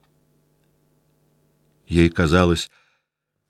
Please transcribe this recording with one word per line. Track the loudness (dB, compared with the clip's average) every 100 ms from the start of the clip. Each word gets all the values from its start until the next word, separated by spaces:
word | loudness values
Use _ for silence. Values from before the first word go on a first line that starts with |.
| _ _ _ _ _ _ _ _ _ _ _ _ _ _ _ _ _ _ -4
Ей | 0 0
казалось, | 0 0 2 0 -2 -6 _ _ _ _ _ _ _ _